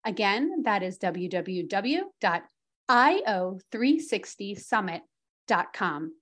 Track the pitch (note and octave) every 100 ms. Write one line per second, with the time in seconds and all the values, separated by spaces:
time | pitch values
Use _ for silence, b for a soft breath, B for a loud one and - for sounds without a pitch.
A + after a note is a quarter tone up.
0 | A3+ G3+ G3+ G#3+ D#4 F4+ A#3+ G3+ F#3 F#3
1 | F#3 E3+ F3+ F3 F3 F3+ E3+ G3 A#3 E4
2 | G4 _ G3 E3+ - _ _ _ - A#3+
3 | C4+ F#4+ A3 F#3+ F#3 F#3+ _ A3 B3+ D#4
4 | - G#3 - - G3+ G3 - A3 F#3+ E3+
5 | - _ _ _ - F#3 - - F3+ D3
6 | D#3+ -